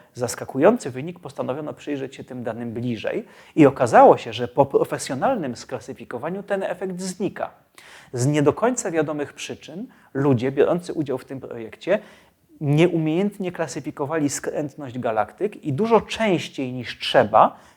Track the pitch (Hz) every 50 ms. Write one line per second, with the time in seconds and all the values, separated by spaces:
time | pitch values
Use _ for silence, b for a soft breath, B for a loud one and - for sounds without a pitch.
0 | B B B 120 123 113 - - 120 - - 131 147 196 240 240 - 139 120 127
1 | 143 175 175 - - 139 - - 127 127 127 151 151 147 135 - - 151 147 135
2 | 135 131 - - 127 - 127 127 117 117 110 117 120 120 110 117 120 123 117 101
3 | - - - 190 - B B B B B B - 151 131 127 - 135 110 175 226
4 | 277 240 147 - - 120 110 113 123 120 - 151 139 - - - 156 - 151 139
5 | - - 143 127 180 247 269 214 156 127 117 - - - 131 120 - - 127 -
6 | 113 - - 117 123 165 180 202 196 - 202 196 190 - 180 180 196 190 180 175
7 | 190 185 180 - 208 165 - - - - - _ _ _ B B B B B B
8 | B B - 123 123 143 147 151 143 147 143 - 214 240 254 - - 202 165 160
9 | 156 147 151 147 143 135 - - - - 123 - - - 151 180 247 b b b
10 | b b _ 135 139 147 131 110 120 131 135 143 127 - 160 180 175 - - 170
11 | 147 135 127 127 - - 139 131 - - - 117 113 107 - - - 160 190 214
12 | B B B B B B B _ _ _ _ _ 156 139 143 151 175 180 175 165
13 | 156 156 156 175 196 208 208 - 190 180 175 - 165 143 - 160 135 156 139 -
14 | 147 135 160 165 147 139 - - - - - - 151 143 - - 143 131 113 127
15 | 120 120 110 107 104 - - - 170 214 - - - 151 135 123 214 226 233 208
16 | 220 - - - 226 214 180 147 - - - - 135 123 127 127 117 - - -
17 | - - - 135 117 101 110 110 160 240 B B B B B